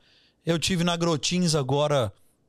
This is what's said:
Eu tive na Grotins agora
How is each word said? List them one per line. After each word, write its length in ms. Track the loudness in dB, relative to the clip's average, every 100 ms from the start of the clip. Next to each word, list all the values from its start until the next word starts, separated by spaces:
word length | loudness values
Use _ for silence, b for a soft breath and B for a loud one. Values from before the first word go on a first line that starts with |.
| b b b b -4
Eu 120 | -2
tive 240 | 0 0
na 140 | 0 0
Grotins 580 | 0 0 -2 0 0
agora 560 | 0 0 0 2 2 0 -6 _ _